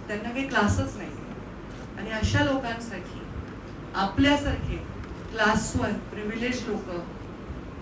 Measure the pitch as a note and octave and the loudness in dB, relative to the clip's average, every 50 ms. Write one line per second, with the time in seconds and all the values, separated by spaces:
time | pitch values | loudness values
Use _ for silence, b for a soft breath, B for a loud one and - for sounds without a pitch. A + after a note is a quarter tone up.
0 | - - G#3+ G#3 G#3+ A#3+ A#3+ C4+ C#4 C4 B3+ - G#3 G3+ G3 - F3 F3 - - | -6 -4 -4 -4 -4 -4 -2 -2 -2 2 4 4 6 6 6 4 2 0 -2 -6
1 | E3+ - - - - - - - - - - - - - - - - - - - | -8 -8 -8 -8 -10 -10 -10 -10 -10 -10 -10 -10 -10 -10 -10 -10 -10 -10 -8 -8
2 | - A3 A3 G#3+ G3+ G3 - - C#4+ C#4+ C4+ C4+ B3+ A#3 A#3 A#3 A#3 - G3 F#3 | -6 -4 -2 2 2 4 6 6 6 6 4 2 2 0 -4 -4 -4 -6 -8 -8
3 | F#3 - - - - D#3 - - - - - - - - - - - - - - | -8 -8 -10 -10 -8 -8 -8 -8 -8 -8 -10 -10 -10 -10 -10 -10 -10 -6 -2 0
4 | C4 C4 - - C#4 C#4+ C#4+ C#4+ C#4 - C3+ - - - - - - - - - | 0 2 6 6 8 8 8 6 6 2 0 0 0 -2 -2 -2 -4 -6 -8 -8
5 | - - - - - - - A3 A3 G#3+ G#3+ A3 - - - B3+ A3+ G#3+ G3+ G3 | -8 -8 -8 -10 -8 -6 0 4 6 6 6 6 4 2 0 2 2 2 0 -2
6 | - - - G#3 G#3 G#3+ A3+ A#3 A#3+ B3 - - - A3 G3+ F#3 - F#3 F3+ F3 | -4 -6 -8 -6 -4 -4 -2 0 0 0 0 0 -2 -2 -2 -2 -2 -4 -4 -4
7 | F3 - - - - - - - - - - - - - - - | -6 -6 -8 -10 -10 -10 -10 -10 -8 -8 -8 -8 -8 -10 -10 -10